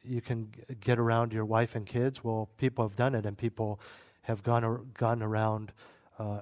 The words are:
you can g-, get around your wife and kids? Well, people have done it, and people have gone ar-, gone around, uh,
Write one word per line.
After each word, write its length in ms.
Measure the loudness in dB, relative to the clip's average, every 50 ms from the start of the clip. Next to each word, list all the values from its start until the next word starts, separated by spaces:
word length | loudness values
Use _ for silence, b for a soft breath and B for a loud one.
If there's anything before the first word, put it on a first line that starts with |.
| -10
you 160 | -6 -6 -6
can 320 | -4 -4 -4 -4 -6 -8
g-, 220 | -12 -16 -14 -14 -14 -2
get 180 | 2 2 4 4
around 340 | 4 4 4 4 2 2
your 120 | 0 -2 0
wife 300 | 2 2 2 2 2 0
and 120 | -4 -6
kids? 360 | -4 -2 0 0 0 0 -2
Well, 260 | -4 -4 -2 -2 -4 -6 _
people 300 | -2 -2 0 2 0 -2
have 100 | 0 0
done 200 | 0 2 2 2
it, 100 | 0 -2
and 100 | -4 -4
people 440 | -4 -4 -4 -2 -2 -4 -4 -4 -6 B B B B B B B B
have 220 | B -4 -4 -2 0
gone 180 | 2 2 2
ar-, 200 | 2 0 -2 -4 -6 -10 -4
gone 280 | 0 2 2 2 2
around, 500 | 0 0 0 2 2 2 0 -2 -4 -10 -14 B B B B B B B B -8
uh, 200 | -6 -6 -6 -6